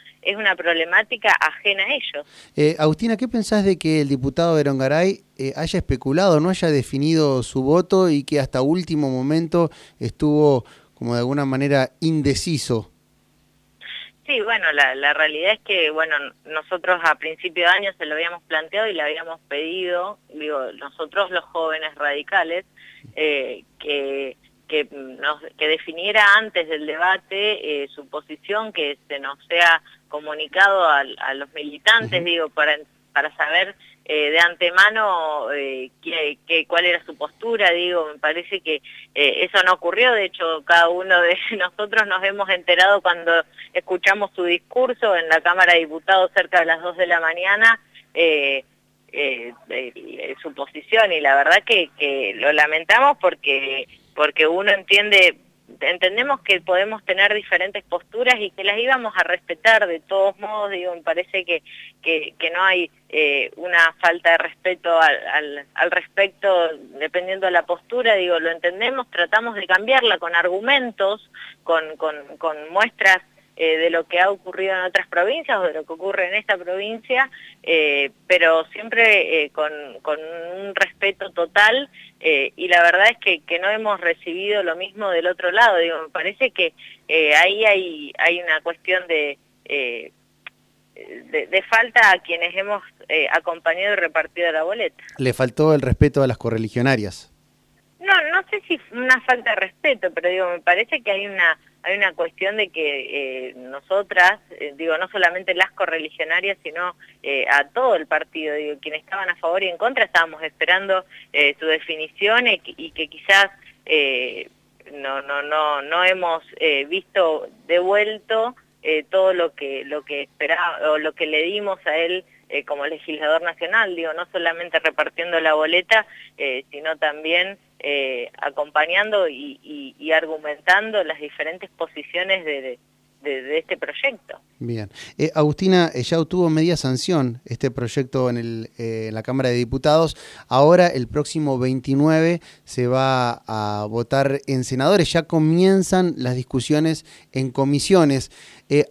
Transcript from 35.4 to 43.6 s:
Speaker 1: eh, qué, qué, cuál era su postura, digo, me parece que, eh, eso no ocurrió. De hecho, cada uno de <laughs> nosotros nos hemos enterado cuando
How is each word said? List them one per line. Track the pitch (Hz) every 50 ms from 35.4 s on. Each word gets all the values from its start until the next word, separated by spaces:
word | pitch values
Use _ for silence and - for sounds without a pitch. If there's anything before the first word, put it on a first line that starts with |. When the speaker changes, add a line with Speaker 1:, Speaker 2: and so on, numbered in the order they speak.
| 120 113
Speaker 1:
eh, | 147 143 139 135 135 131 127 131 _ _
qué, | - 160 170 165 156 147 147 _ _ -
qué, | 170 165 147
cuál | - 175 170 175
era | 180 170 170 -
su | - 156
postura, | - 156 147 _ - 214 233 226 214 202 180
digo, | 170 175 175 180 180 170 156 151
me | 151 151
parece | - 151 160 170 170 - 202 185
que, | - 160 156 139 _ - - - - _ -
eh, | - 147 139 98 - 180
eso | 185 - 196 185
no | 185 185
ocurrió. | - 175 175 175 214 247 254 240
De | 214 196
hecho, | 180 - - 180 165 160 156 139
cada | - 170 170 170 170
uno | 175 180 185 190 185 175
de | 175 170 180 180 - -
<laughs> | 233 202
nosotros | 180 180 _ - 208 202 214 220 214 202
nos | 185 185 190
hemos | 196 202 202 196 185
enterado | 190 180 170 - 175 175 185 196 202 196
cuando | - 185 170 170 170 165 170 165 - _ _ -